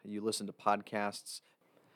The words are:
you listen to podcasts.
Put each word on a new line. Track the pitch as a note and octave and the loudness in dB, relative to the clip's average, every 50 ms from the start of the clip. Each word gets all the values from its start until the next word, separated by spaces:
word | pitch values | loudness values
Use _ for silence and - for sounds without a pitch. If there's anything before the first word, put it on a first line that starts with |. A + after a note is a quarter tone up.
| - | -10
you | G#2 G#2 G#2 | -6 -4 -2
listen | G#2 A2 G#2+ - G#2 | 0 0 0 0 -2
to | F#2+ | -6
podcasts. | - - - G#2 G#2 G#2 G2+ - A2+ G#2 G#2 G2+ G2+ - - - - - - _ _ _ _ _ _ - - _ - | -6 0 4 4 4 4 2 0 0 0 0 0 -2 -6 -8 -10 -12 -12 -14 _ _ _ _ _ _ -20 -20 _ -20